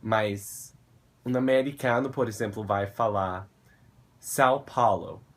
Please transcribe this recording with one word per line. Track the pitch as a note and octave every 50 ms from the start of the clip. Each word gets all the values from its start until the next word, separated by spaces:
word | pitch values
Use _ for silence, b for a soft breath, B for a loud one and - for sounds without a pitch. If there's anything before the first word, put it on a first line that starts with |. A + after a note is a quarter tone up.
Mas | - A2 A2+ A2 G#2+ G#2 G2+ G#2 - - - - - - _ - _ _ _ _ _ _ _ _ _
um | B2 B2
americano, | B2+ C3 C3 C3 C3 C3 C#3 C#3 C#3 - B2+ A#2+ A#2+ C3 C3+
por | C3 - B2+
exemplo, | A#2+ G#2+ - A#2+ G#2+ G2+ A2 G#2+
vai | F#2+ G2+ G2+ G2+
falar | G2 - - A#2+ A2 G#2 G2 F#2+ F#2 F#2 F#2 F#2+ - _ _ b b b b b b b _ _ _ _ _
São | - - - - C#3 B2+ C3 C#3
Paulo. | C#3 - - - A#2+ A2+ G2+ F2+ E2+ - - G2 - _ _